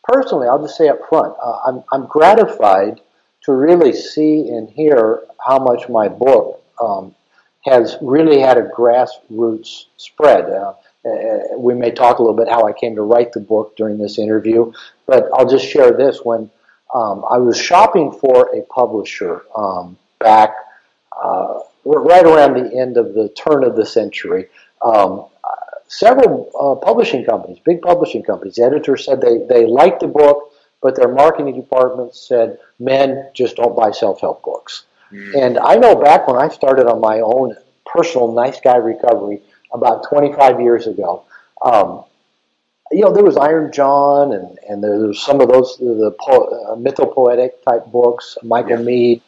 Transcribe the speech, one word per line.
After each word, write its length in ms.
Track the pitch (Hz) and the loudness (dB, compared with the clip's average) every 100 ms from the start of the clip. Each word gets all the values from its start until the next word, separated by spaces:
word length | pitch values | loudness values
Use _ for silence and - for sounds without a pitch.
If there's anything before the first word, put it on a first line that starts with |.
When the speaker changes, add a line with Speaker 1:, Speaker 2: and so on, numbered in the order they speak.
Speaker 1:
personally, 460 | - 262 262 170 120 | 0 0 0 -2 0
I'll 120 | 139 | -2
just 140 | 151 | -4
say 140 | - 156 | 0 0
up 100 | - - | 0 -2
front, 260 | 160 - - | -2 -2 -8
uh, 180 | 123 - | -10 -6
I'm, 160 | 131 127 - | -6 -6 -6
I'm 140 | 135 123 | -8 -4
gratified 920 | 151 170 226 202 - 104 95 104 113 _ _ _ _ | 2 4 4 2 0 2 2 0 -6 _ _ _ _
to 100 | - | -4
really 400 | 131 151 175 143 | 0 2 4 4
see 560 | 113 - - 151 156 139 | 0 -8 -2 0 0 -4
and 200 | 120 110 | -10 -12
hear 540 | - 156 131 110 117 - - | -2 2 2 2 -2 -8 -10
how 200 | 123 135 | -2 0
much 280 | 131 123 - | 0 -2 -2
my 220 | 117 104 | -2 -2
book, 520 | 101 127 120 - - _ - | -2 2 2 2 -12 _ -8
um, 340 | 113 98 95 _ _ _ _ _ | -6 -6 -10 _ _ _ _ _
has 300 | 139 127 113 - | 2 2 2 -6
really 400 | 139 139 160 139 | -2 2 4 4
had 160 | 135 123 | 4 2
a 60 | |
grassroots 1200 | 101 - 120 123 127 - _ 113 117 110 - - _ | 0 -2 2 2 -2 -8 _ -4 -4 -4 -12 -20 _
spread. 540 | _ - - 151 101 - | _ -20 0 2 2 0
Uh, 240 | 95 98 - _ _ | -8 -8 -14 _ _
uh, 520 | 113 107 110 107 - - | -8 -6 -4 -6 -6 -4
we 160 | 123 | -2
may 180 | 123 120 | -2 -4
talk 280 | 113 123 120 | 2 2 2
a 20 | |
little 140 | 113 | 0
bit 140 | 107 117 | 0 0
how 180 | 117 107 | 2 0
I 60 | |
came 220 | 104 117 | -2 -8
to 60 | 107 | -6
write 300 | 107 120 120 | 0 0 0
the 80 | 113 | -6
book 380 | 98 110 110 - | -4 -4 -4 -8
during 200 | 110 104 | -6 -6
this 220 | 104 - | -6 -6
interview, 540 | 107 107 107 117 113 - - _ | -2 -2 0 0 0 -6 -20 _
but 240 | - 127 - | 0 2 2
I'll 140 | 127 123 | 0 2
just 180 | 202 | 2
share 280 | - 151 127 | 0 2 4
this. 260 | 117 135 - | 4 0 -2
When, 300 | 120 113 110 _ _ _ _ | -6 -6 -8 _ _ _ _
um, 300 | 131 110 101 - | -6 -4 -6 -2
I 80 | 123 | 0
was 200 | 123 110 | 0 -2
shopping 540 | - 175 214 190 143 | 0 2 4 2 -2
for 420 | - 135 127 127 | -2 2 4 2
a 100 | 123 | -2
publisher, 800 | - 127 117 110 95 - 92 87 _ | -6 -4 -2 -4 -8 -10 -8 -10 _
um, 420 | 110 101 92 87 92 _ _ | -8 -6 -8 -12 -20 _ _
back, 300 | 110 110 107 - - _ _ _ _ | 4 6 4 -2 -18 _ _ _ _
uh, 440 | - - - - - - _ | -10 -6 -6 -6 -10 -14 _
r-, 160 | 131 151 | -2 0
right 240 | 156 180 | 6 6
around 300 | 165 156 135 | 6 6 4
the 200 | 127 120 | 2 -4
end 220 | 123 127 120 | -4 -2 -2
of 160 | 110 | -2
the 160 | 101 104 | -4 -6
turn 340 | - - 143 | -6 -2 0
of 120 | 127 | 0
the 100 | 110 | -2
century, 600 | 107 117 101 - 95 92 95 _ _ _ | -2 -4 -4 -10 -6 -6 -8 _ _ _
um, 440 | 117 110 92 95 - _ - - - - _ | 0 2 2 -4 -16 _ -14 -12 -14 -20 _
several, 600 | - 208 262 226 131 - - | 2 2 4 2 0 -8 -4
uh, 240 | 139 131 | -2 0
publishing 400 | 180 233 214 131 | 0 0 0 -2
companies, 360 | 120 104 - 90 | -4 -4 -8 -6
big 200 | - 170 | -2 -2
publishing 400 | 175 175 165 113 | 0 0 -2 -4
companies, 340 | 107 95 98 110 | -6 -8 -8 0
editors 480 | 117 147 - 131 | 0 0 -2 -4
said 160 | - 127 | -2 0
they, 160 | 120 117 - | 0 0 2
they 200 | 123 113 | 2 4
liked 320 | 123 170 - | 4 2 2
the 80 | 156 | -4
book, 440 | 143 143 143 - _ _ _ | 4 4 4 -4 _ _ _
but 140 | 135 | -2
their 180 | 131 120 | 2 0
marketing 420 | 127 156 156 143 | 4 2 2 -6
department 600 | 127 - 131 127 127 120 | -8 -4 0 0 -2 -12
said, 420 | - - 120 113 - _ _ | -14 -4 -2 -2 -6 _ _
"Men 500 | 123 135 135 131 - | -2 0 0 -2 -12
just 220 | - 123 - | -4 -4 0
don't 180 | 117 | -2
buy 160 | 98 107 | 0 -2
self-help 500 | 104 107 95 90 - | 0 -4 -4 -6 -6
books." 440 | - - - - _ _ _ | -10 -12 -14 -20 _ _ _
Speaker 2:
Mm. 220 | 101 101 | -20 -6
Speaker 1:
And 240 | 139 127 120 | -2 0 0
I 160 | - | 2
know 200 | - 233 | 6 6
back 320 | 120 143 160 - | 6 6 4 2
when 140 | 127 | 0
I 60 | 151 | -2
started 400 | - 139 131 117 | -2 0 2 2
on 120 | 113 | 0
my 200 | 110 110 | 0 -2
own 360 | 110 127 127 - _ _ | 0 -2 -2 -8 _ _
personal 460 | - 170 165 127 117 | -6 -4 -2 -2 -2
nice 280 | 117 127 - | -2 -4 0
guy 180 | 131 123 | 2 2
recovery 640 | 113 113 123 107 101 104 _ _ _ | 0 -2 0 0 -2 -10 _ _ _
about 360 | 120 127 113 - | -2 -2 -2 -2
twenty-five 500 | 147 143 143 135 120 | 0 0 2 2 2
years 280 | 120 117 113 | 0 0 -2
ago, 380 | 104 95 101 _ - _ _ | -8 -8 -10 _ -20 _ _
um, 420 | 127 110 90 90 _ _ _ _ _ _ _ _ - | 0 2 0 -6 _ _ _ _ _ _ _ _ -4
you 100 | 175 | 0
know, 100 | 208 | 2
there 120 | 185 | 4
was 120 | 196 | 2
Iron 360 | 143 143 160 151 | 2 0 0 -4
John 600 | 143 139 143 143 143 139 | -2 0 2 2 2 0
and, 260 | 101 90 - - | -4 -10 -20 -14
and 140 | 101 | -8
there 140 | 104 | -4
was 260 | 104 110 101 | -2 -4 -4
some 200 | - 143 | -2 2
of 80 | 120 | 4
those, 260 | 127 127 - | 4 2 -4
the 380 | 123 110 107 - | -4 -2 -2 -4
po-, 280 | 139 127 | 0 2
uh, 300 | - 117 110 113 | 2 -6 -10 -6
mythopoetic 840 | 127 135 139 - 123 123 127 - - | -6 -2 -2 0 0 2 -2 -4 -2
type 180 | 135 - | -2 -2
books, 500 | 123 120 120 - - | 0 0 -2 -12 -16
Michael 360 | 113 117 120 120 | -4 -4 -2 -4
Speaker 2:
Yeah. 60 | |
Speaker 1:
Meade. 360 | 120 123 120 117 | -2 0 0 0